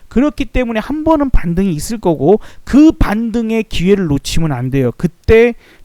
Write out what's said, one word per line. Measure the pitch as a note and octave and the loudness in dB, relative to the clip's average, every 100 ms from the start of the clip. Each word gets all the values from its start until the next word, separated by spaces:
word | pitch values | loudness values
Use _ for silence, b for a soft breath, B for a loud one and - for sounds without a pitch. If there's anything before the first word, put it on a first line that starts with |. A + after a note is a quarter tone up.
| B | B
그렇기 | A3+ D4 - | -2 -2 -2
때문에 | C#4 - A#3 A3 | -4 -4 -4 -4
한 | - D4+ | -6 -4
번은 | D#4 D#4 C4+ | 0 0 2
반등이 | - F3 E3+ G3 | 2 2 -2 -2
있을 | D3 - A3 | -4 -6 -4
거고, | F3+ C#3+ C#3+ A3 B B | -2 0 2 0 B B
그 | - B3 D#4 | 0 4 4
반등의 | D#4+ - G#3 A#3 A#3 A3 A3 | 4 0 -2 -4 -4 -4 -4
기회를 | A3 - F3+ G3+ E3+ | -4 -2 2 2 0
놓치면 | C#3 - - E3 | -4 -2 -2 0
안 | B2+ B2+ | -2 -4
돼요. | C3+ B2 - | -2 -2 -2
그때 | F3 - - A3+ A#3+ A#3 b b | -6 -4 0 2 2 -2 b b